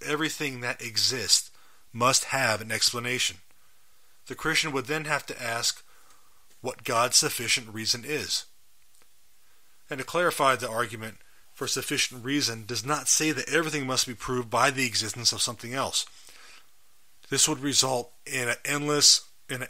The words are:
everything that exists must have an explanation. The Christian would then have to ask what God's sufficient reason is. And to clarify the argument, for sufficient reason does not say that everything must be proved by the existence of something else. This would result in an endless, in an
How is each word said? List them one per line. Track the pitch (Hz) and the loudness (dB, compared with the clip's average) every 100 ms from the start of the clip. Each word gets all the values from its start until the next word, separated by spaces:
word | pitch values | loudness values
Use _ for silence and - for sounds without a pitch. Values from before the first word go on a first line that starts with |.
everything | 139 147 156 - 147 127 | -4 -2 -2 -2 -6 -4
that | 123 127 | -6 -6
exists | 120 104 - 131 95 - - - - - - | -4 0 0 0 4 4 4 -16 -20 -20 -14
must | 117 120 131 - | 4 6 6 2
have | 135 123 104 | 2 2 2
an | 110 | 0
explanation. | 110 - 120 120 123 - 92 - - - - - - - - - | 2 2 0 -2 0 -2 -4 -18 -20 -20 -20 -20 -20 -20 -20 -14
The | 127 | -4
Christian | 151 156 156 | 0 0 0
would | 135 120 | -2 -2
then | 156 | -4
have | 151 147 - | -2 -2 -2
to | - | -8
ask | 120 117 113 - - - - - - - - - | -4 -2 -2 -4 -14 -20 -20 -20 -20 -20 -20 -10
what | 123 - - | -10 -8 -2
God's | 117 123 - | 2 4 4
sufficient | 151 - 113 135 110 | 2 -2 0 -2 -2
reason | 107 110 120 131 | -6 -2 -2 -2
is. | 151 95 - - - - - - - - - - - - - - - - | -6 -2 -4 -6 -20 -20 -20 -20 -20 -20 -20 -20 -20 -20 -20 -20 -20 -10
And | 139 | -8
to | 127 | -4
clarify | - 175 - 139 127 | 0 0 4 4 4
the | 120 | 0
argument, | 113 117 110 110 - - - - | -2 -2 -4 -10 -14 -20 -20 -20
for | - 127 | -8 -4
sufficient | 135 - 139 - 127 | -2 0 0 0 -4
reason | 117 143 113 113 104 | -2 0 0 -4 -6
does | 117 113 | -6 -2
not | 147 127 | -2 2
say | - 156 | 2 2
that | 131 - | 0 2
everything | 156 156 147 131 | 2 2 -2 0
must | 127 - | 0 -2
be | |
proved | 113 - 127 117 | -4 -4 -4 0
by | 117 135 | 4 4
the | 135 127 | 4 -2
existence | 101 107 123 113 | -2 -4 -2 -2
of | 110 | 0
something | - 110 117 | -2 -4 -8
else. | 131 104 - - - - - - - - - - - - - - | -4 -2 -2 -4 -12 -20 -20 -20 -20 -20 -20 -20 -20 -20 -20 -4
This | 135 - | 2 2
would | 143 | 2
result | 139 123 131 127 117 - - | 2 2 2 0 -4 -14 -6
in | 135 120 | -2 -2
an | 120 - | -2 -2
endless, | 147 147 147 143 - - - - | -2 0 4 6 6 2 -20 -10
in | |
an | 131 | -8